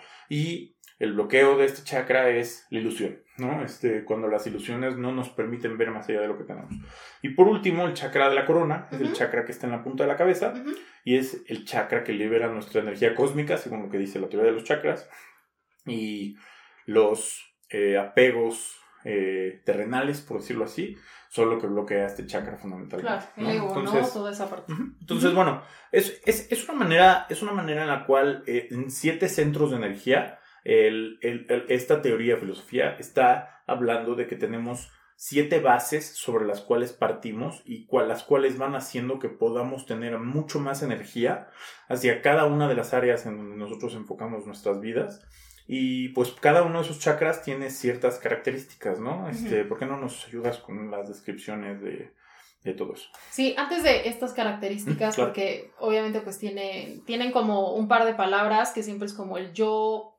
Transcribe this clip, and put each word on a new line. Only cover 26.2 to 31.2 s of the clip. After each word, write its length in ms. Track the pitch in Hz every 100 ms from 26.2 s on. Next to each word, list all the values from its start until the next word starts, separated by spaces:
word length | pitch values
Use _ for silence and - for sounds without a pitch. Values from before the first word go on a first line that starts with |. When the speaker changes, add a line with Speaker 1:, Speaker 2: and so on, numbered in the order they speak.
| -
Speaker 1:
es, 240 | 220 -
es 180 | 233 -
una 80 | 302
manera, 460 | 190 165 185 185 -
es 120 | 156
una 100 | 208
manera 300 | 202 160 151
en 60 | 156
la 160 | 139 -
cual, 380 | 135 139 135 -
eh, 220 | 120 -
en 180 | 123 135
siete 380 | - 151 165 143
centros 440 | - 147 147 147
de 60 | 123
energía, 600 | 107 101 - 135 - - - _
el, 560 | - 113 107 110 113 113